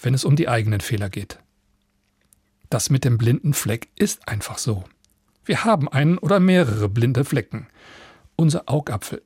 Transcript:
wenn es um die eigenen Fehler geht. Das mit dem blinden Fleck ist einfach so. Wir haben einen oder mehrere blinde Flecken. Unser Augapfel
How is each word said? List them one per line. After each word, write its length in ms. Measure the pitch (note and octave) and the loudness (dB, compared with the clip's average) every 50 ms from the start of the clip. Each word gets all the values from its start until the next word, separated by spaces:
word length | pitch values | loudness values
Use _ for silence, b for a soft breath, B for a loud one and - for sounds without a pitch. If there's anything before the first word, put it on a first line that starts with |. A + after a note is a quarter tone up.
| - | -2
wenn 100 | A#2+ C3 | 0 0
es 120 | C3 - | 0 2
um 100 | - C#3+ | 2 2
die 140 | D3 D#3+ B2 | 2 2 0
eigenen 320 | A#2+ A2+ G#2+ A2 G#2+ G2+ | 0 0 0 0 -2 -2
Fehler 280 | - - A#2 G2+ G2+ G2 | -2 -4 -4 -4 -4 -6
geht. 300 | - G#2 F#2+ - - - _ _ _ _ _ _ _ _ _ _ _ _ _ _ _ _ _ _ _ _ _ _ _ _ _ - | -8 -10 -12 -12 -14 -20 _ _ _ _ _ _ _ _ _ _ _ _ _ _ _ _ _ _ _ _ _ _ _ _ _ -6
Das 220 | - A#2 - - | -4 -2 0 0
mit 140 | C3+ C3 - | 0 2 2
dem 120 | C3 A#2+ | 2 2
blinden 380 | A2 A2+ A2+ B2 - - D3+ C#3 | 2 2 2 2 2 0 -2 -2
Fleck 360 | - - - A2 A#2 - - _ | -2 -2 -4 -4 -6 -6 -8 _
ist 320 | - G#3 G#3 - - _ | -2 -2 -2 -2 -4 _
einfach 320 | - A2+ G#2 - - A2+ - | -8 -8 -8 -8 -8 -10 -8
so. 240 | - - G#2+ F#2 F#2 - _ _ _ _ _ _ _ _ _ _ _ | -4 -4 -4 -4 -6 -12 _ _ _ _ _ _ _ _ _ _ _
Wir 200 | - F#3+ - - | -4 -2 0 2
haben 240 | A#3 A3 E3+ C3+ - | 2 2 2 0 0
einen 300 | - C3+ D3 D#3 F3 F3+ | 0 2 2 4 2 2
oder 220 | - D#3 G3 G3 | 2 2 2 4
mehrere 480 | F3+ F#3 F#3 F3+ E3+ B2 G#2+ G#2+ G#2 G2+ | 4 6 6 4 4 2 0 0 -2 -2
blinde 360 | G2+ A#2 A#2 C3+ C3 B2 C#3+ | 0 0 0 2 2 0 -2
Flecken. 440 | - - C3 - - - G#2+ - - B B B B B B B B B B B B B | 0 -2 -4 -4 -4 -8 -14 -14 -16 B B B B B B B B B B B B B
Unser 340 | - E3 D#3 D3 F3 - - | 0 2 2 2 0 -2 -2
Augapfel 540 | C3 D3+ C#3+ - A2+ G2+ - - - - - | -2 -2 -2 -4 -6 -8 -8 -10 -12 -12 -8